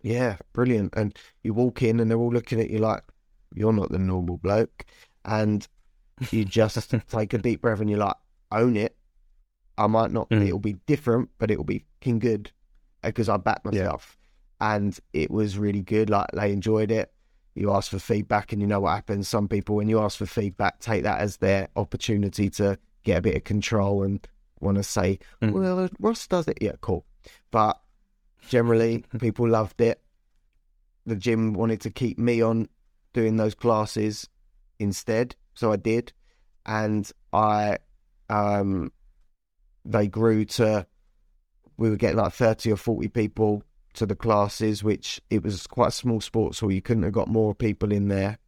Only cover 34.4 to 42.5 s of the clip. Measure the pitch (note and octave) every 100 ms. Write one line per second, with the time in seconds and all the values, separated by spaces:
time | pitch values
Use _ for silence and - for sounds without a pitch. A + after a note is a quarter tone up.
34.4 | _ _ _ _ G2+ F#2+ - A2 B2 -
35.4 | _ - A#2 G#2 A2 A#2 - _ _ _
36.4 | _ _ - A2 G#2+ G#2+ G2+ - _ G2+
37.4 | G#2+ G#2 G#2 G2 _ _ _ _ - G#2+
38.4 | G#2 G#2 G2+ F#2+ D#2 _ - _ _ _
39.4 | _ _ _ _ - G#2+ G#2 A2+ A2+ A2
40.4 | G#2+ - A2 G#2+ F#2 _ _ _ _ _
41.4 | _ _ _ - A2+ G#2 A2 G2 F#2 -
42.4 | A#2